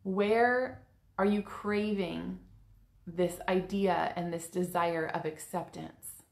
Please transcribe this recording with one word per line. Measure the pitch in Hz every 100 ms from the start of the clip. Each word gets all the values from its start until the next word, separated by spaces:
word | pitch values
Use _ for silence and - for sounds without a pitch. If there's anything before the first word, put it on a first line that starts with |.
Where | 196 185 208 226 240 247 254 - - _ _ -
are |
you | 196 208
craving | 202 - 208 208 208 202 175 165 175 185 - - - - _ _ -
this | 170 175 - -
idea | 185 185 202 196 165 160
and | - 175
this | 170 -
desire | 180 180 175 170 165 156
of | 165
acceptance? | 156 156 - 180 - 170 160 - - - _